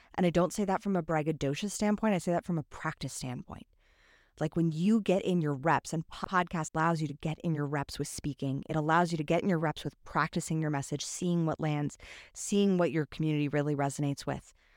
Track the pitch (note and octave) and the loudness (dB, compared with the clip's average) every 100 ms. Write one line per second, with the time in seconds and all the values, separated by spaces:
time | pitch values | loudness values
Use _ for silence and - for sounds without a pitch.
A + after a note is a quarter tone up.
0 | - - F3+ E3 F3 - G3+ F#3+ G3+ F#3 | -10 0 2 4 2 0 0 0 0 0
1 | E3 D#3+ D3+ D3+ C#3 D3 G#3 - G#3 G#3+ | 0 0 0 0 -2 -2 -4 -2 0 2
2 | A3 F#3 - F3 - E3 - - D#3+ - | 2 2 2 0 0 -4 -4 -8 -8 -6
3 | C#3 - C3 B2+ - - - _ _ _ | -8 -8 -8 -8 -10 -16 -18 _ _ _
4 | _ _ _ - D#3 E3+ E3 D#3 F#3+ A3 | _ _ _ -4 -2 2 2 2 4 4
5 | G3 F#3 - F3+ D3+ C#3 D#3 C#3+ - D#3+ | 4 2 2 2 2 0 2 2 0 -6
6 | - - - F#3 F3 F3 D#3 D#3+ E3 D#3+ | -6 -8 -2 0 0 -2 -4 0 2 2
7 | D3+ C#3+ D#3+ D#3 - D3+ C#3+ D3 C#3+ - | -2 -4 -6 -4 -2 -2 -2 -2 -4 -6
8 | C#3+ - D3 C#3 C#3 C3+ - D#3 D3+ D#3+ | -6 -6 -6 -4 -4 -4 -2 -2 2 4
9 | F3 E3 D3 E3 - E3 D#3+ - D3 - | 4 0 0 0 2 0 0 -4 -8 -10
10 | - D#3+ D#3 F3 - D#3+ D#3 D3 - C#3+ | -6 -2 0 -2 -2 -2 0 -2 -4 -6
11 | - - F3+ E3+ D#3+ - D#3 D3 D3 - | -6 -4 0 0 0 0 -2 0 -2 -6
12 | - - - - - G3+ G3+ F3+ E3+ D#3 | -18 -20 -18 -12 0 4 4 4 4 2
13 | D3 - D#3 D3+ D3 D3 D3 C#3+ C#3 C#3 | -2 -2 0 2 2 0 0 0 -2 0
14 | C#3+ C#3 - C3+ - - _ | -2 -2 -4 -6 -8 -20 _